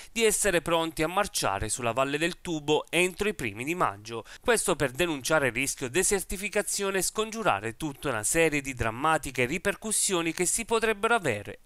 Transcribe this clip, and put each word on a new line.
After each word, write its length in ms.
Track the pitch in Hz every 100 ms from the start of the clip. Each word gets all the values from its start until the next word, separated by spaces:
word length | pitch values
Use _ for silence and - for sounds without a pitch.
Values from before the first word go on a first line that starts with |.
| -
di 120 | 233
essere 360 | 220 202 202 175
pronti 420 | 170 165 165 160
a 60 | 156
marciare 600 | 185 202 - 123 98 107
sulla 240 | - 120
Valle 260 | 117 135 147
del 220 | 170 -
Tubo 440 | 175 156 147 151 -
entro 380 | 165 185 180 208
i 60 |
primi 300 | - 123 101
di 100 | 135
maggio. 500 | 180 135 101 104 117 - -
Questo 360 | - 220 - 156
per 160 | 139
denunciare 560 | 131 175 143 123 156 135
il 40 |
rischio 360 | 110 139 - 127
desertificazione 1080 | 156 185 196 - 185 202 208 196 - 196 196
e 40 |
scongiurare 760 | 175 - 220 220 180 98 113 113
tutta 320 | 160 135 147
una 140 | 113
serie 380 | 104 165 160 147
di 140 | 131
drammatiche 720 | 120 113 113 156 156 143 127 123
ripercussioni 840 | 180 202 190 220 - - 180 165
che 140 | 160 175
si 180 | -
potrebbero 500 | 226 226 220 208 226
avere 460 | 233 156 104 101 -